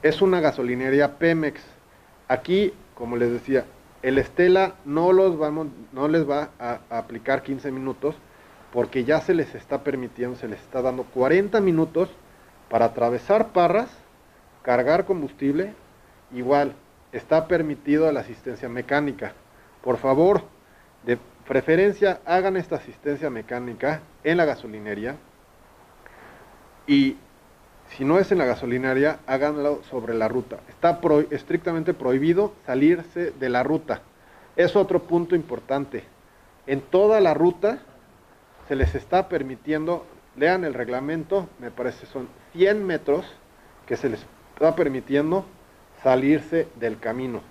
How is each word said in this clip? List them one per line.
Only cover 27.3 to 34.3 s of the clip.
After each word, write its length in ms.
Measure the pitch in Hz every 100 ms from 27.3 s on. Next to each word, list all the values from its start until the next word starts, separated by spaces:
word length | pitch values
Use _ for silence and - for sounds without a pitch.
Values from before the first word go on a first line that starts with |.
| _ _ _ _ - - -
si 80 |
no 140 | 131 175
es 120 | 190
en 60 | 190
la 60 |
gasolinería, 760 | 131 117 127 123 131 131 147 151 -
háganlo 540 | 131 147 151 143 147 -
sobre 220 | 131 110
la 160 | 113 110
ruta. 300 | 123 120 107 -
Está 320 | - 170 170
pro-, 200 | 170 151 156
estrictamente 640 | 139 - 165 170 165 165
prohibido 580 | - 127 131 156 170 208 - -
salirse 640 | 131 147 175 - 170 175
de 180 | - 131
la 140 | 123
ruta. 400 | 131 156 - 113 - _ -